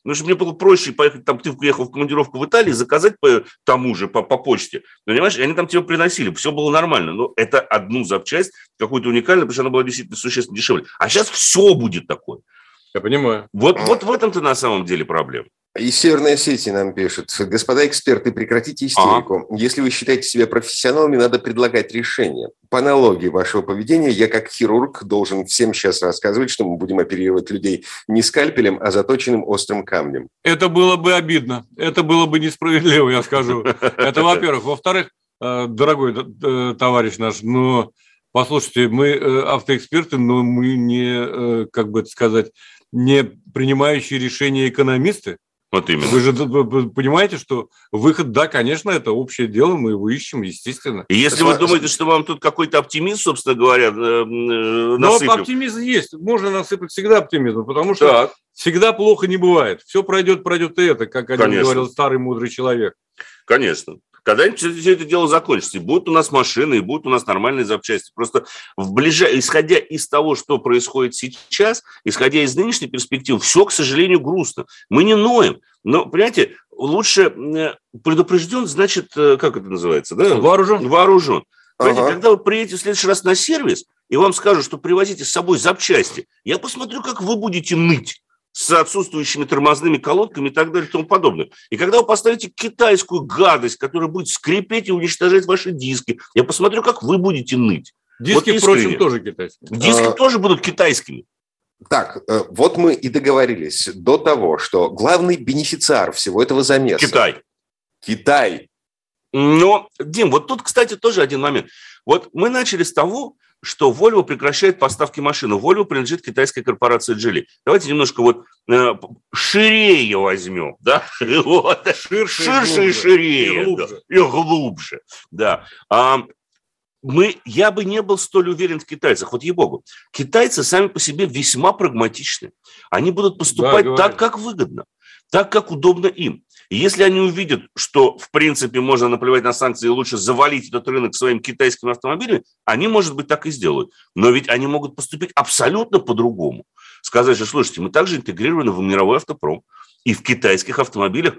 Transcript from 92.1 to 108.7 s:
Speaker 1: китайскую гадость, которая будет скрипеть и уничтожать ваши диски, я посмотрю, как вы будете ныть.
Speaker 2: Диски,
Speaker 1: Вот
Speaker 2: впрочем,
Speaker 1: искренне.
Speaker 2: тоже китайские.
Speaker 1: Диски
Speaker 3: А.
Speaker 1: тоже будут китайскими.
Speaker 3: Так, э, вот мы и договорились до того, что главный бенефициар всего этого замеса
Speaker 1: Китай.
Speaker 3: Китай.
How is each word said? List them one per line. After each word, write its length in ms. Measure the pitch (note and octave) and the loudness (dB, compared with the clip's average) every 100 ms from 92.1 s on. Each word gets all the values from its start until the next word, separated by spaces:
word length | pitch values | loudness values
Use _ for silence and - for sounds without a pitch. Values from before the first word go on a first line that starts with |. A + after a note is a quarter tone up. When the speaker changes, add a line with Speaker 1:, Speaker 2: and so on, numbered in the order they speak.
| G#3+ A3+ A#3 F3+ | 2 2 0 -6
Speaker 1:
китайскую 760 | - A3+ A3 A#3 G3 - F3 | -10 -10 0 4 4 0 -6
гадость, 540 | B2+ - F#3+ D3+ A#2+ - | -6 2 4 4 0 -6
которая 320 | C3+ E3+ E3 | -6 -4 -6
будет 180 | F3+ D#3 | -6 -8
скрипеть 640 | - D3 F#3+ G3 A3+ G3 | -8 -2 -2 -2 -6 -2
и 40 | |
уничтожать 540 | F3+ E3+ - F3+ F#3+ F3+ | -4 -4 0 4 4 2
ваши 240 | F3+ F#3 | -2 -2
диски, 480 | D#3 C3 B2+ - - - | -8 -6 -6 -6 -10 -4
я 80 | A2+ | 0
посмотрю, 400 | B2+ - G3 A3 | 0 2 0 0
как 220 | A3+ A#3 | -2 -2
вы 140 | A#2 F#3 | 0 0
будете 380 | F#3 D3+ B2 B2+ | 0 -2 -2 0
ныть. 360 | A2+ D#2+ - _ _ _ | 0 0 -6 _ _ _
Speaker 2:
Диски, 320 | A#2+ G#3+ A3 | 0 2 2
Speaker 1:
Вот 80 | G#3+ | 2
Speaker 2:
впрочем, 200 | G3 G3 | 4 4
Speaker 1:
искренне. 160 | G3+ D3 | 4 2
Speaker 2:
тоже 220 | F3 A#2 | 0 0
китайские. 480 | G#2 - F2+ _ - | -8 -10 -12 _ -12
Speaker 1:
Диски 320 | A2+ D#3 A#3 A3+ | -2 2 4 2
Speaker 3:
А. 40 | |
Speaker 1:
тоже 280 | G#3+ C4 A#3 | 2 2 2
будут 200 | F#3+ F3 | 0 0
китайскими. 600 | F3+ - E3+ C3+ - B1+ - _ _ _ _ _ - | -2 0 2 0 -6 -18 -20 _ _ _ _ _ -4
Speaker 3:
Так, 320 | C3 - - - | -4 -2 -10 -4
э, 120 | A2 F#2+ | -2 -2
вот 280 | F#2 D#3+ E3+ | 2 2 4
мы 160 | E3+ | 2
и 140 | C3+ C3 | 2 -2
договорились 840 | C#3+ C3+ C3+ B2 G2+ D#2 - - | -2 2 2 2 0 -6 -6 -8
до 240 | F#2 F2+ D3 | -4 2 2
того, 400 | D#3 C#3 F2+ D#2 | 2 0 0 -2
что 320 | - F#2 E2+ | -2 0 0
главный 460 | F#2+ A#2+ F3 F3+ E3+ | 0 2 2 2 -2
бенефициар 760 | A#2 C#3 D3 D#3+ - C3 F2+ | -2 -4 -4 -4 0 0 0
всего 320 | - - F#2 | -4 -4 -2
этого 220 | B2 C3+ | 0 0
замеса 420 | C3 C3+ C3 D#2+ - | 2 2 2 0 0
Speaker 1:
Китай. 300 | B2+ F#2+ - _ _ _ _ _ _ | 2 0 -2 _ _ _ _ _ _
Speaker 3:
Китай. 640 | - G#2+ - C#3+ A2 E2+ - | -8 -4 2 2 2 -2 -14